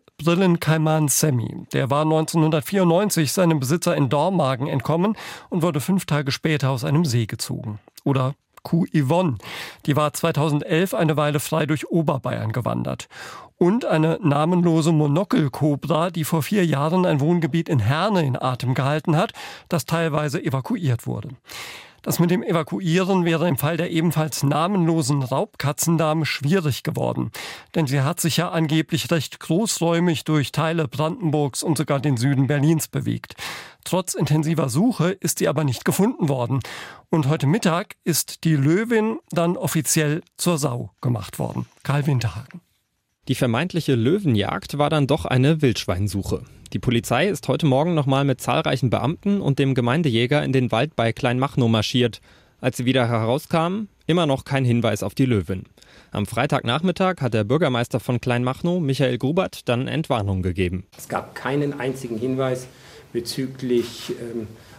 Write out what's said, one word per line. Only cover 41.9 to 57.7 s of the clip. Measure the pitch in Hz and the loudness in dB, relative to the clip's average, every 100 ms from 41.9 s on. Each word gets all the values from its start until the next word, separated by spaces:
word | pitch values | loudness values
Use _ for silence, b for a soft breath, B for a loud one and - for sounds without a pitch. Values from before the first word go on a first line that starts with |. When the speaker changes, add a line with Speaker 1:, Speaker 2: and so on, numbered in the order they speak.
| 143 143 | -2 0
Speaker 1:
Winterhagen. | 131 117 85 - 175 - _ _ _ _ _ - | 0 0 -6 -14 -18 -20 _ _ _ _ _ -4
Speaker 2:
Die | 131 | 0
vermeintliche | 131 113 175 175 - 127 | 0 0 0 -2 0 2
Löwenjagd | 113 196 190 107 101 185 - 143 | 4 2 2 2 0 -4 -4 -2
war | 147 | 0
dann | 156 131 | 2 2
doch | 131 | 0
eine | - 123 131 160 | 2 4 4 4
Wildschweinsuche. | 143 107 - 92 101 98 90 - - B B | 2 2 -2 -2 -2 -2 -4 -4 -6 B B
Die | - | -6
Polizei | - 117 - 123 185 | 0 0 2 0 0
ist | 170 - | -2 -2
heute | 139 160 | 0 2
Morgen | 131 165 | 2 2
nochmal | 165 139 135 139 | 0 2 2 2
mit | 127 | 0
zahlreichen | - 135 160 139 131 | 0 0 0 0 0
Beamten | - 123 170 202 202 | 0 0 -2 0 0
und | 185 135 | 0 2
dem | 135 131 | 2 2
Gemeindejäger | 120 139 156 113 123 147 | 2 2 2 2 2 2
in | 143 | 2
den | 131 123 | 2 2
Wald | 113 147 - | 2 0 0
bei | 117 | -2
Kleinmachnow | - 131 123 135 - 120 | 0 0 0 0 2 2
marschiert. | 113 104 127 120 101 b b b b | 4 2 2 0 -2 b b b b
Als | - - | -4 -2
sie | 123 | 0
wieder | 131 117 | 2 2
herauskamen, | 120 113 135 - 170 165 196 214 _ - | 2 2 0 0 0 0 -2 -8 _ 0
immer | 170 160 | 2 2
noch | 135 | 0
kein | - 139 127 | -2 0 2
Hinweis | 120 113 107 | 2 2 0
auf | 98 | -2
die | - 131 | 0 2
Löwin. | 110 85 95 - _ B B B | 2 0 -6 -10 _ B B B
Am | - 101 | -4 -4
Freitagnachmittag | 113 143 143 113 131 185 175 190 180 | -2 0 0 0 -2 0 0 0 0
hat | 127 110 | -2 0
der | |
Bürgermeister | 104 139 165 | 0 2 2